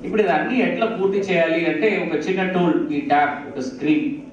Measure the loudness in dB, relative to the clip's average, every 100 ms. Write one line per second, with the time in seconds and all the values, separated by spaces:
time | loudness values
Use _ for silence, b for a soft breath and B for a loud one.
0 | 0 2 2 2 2 0 0 0 -2 0
1 | 0 0 0 2 2 2 0 0 0 0
2 | -2 -2 -2 -2 0 2 2 2 0 -4
3 | 2 2 2 -2 -10 -8 -8 -4 0 2
4 | 0 -6 -12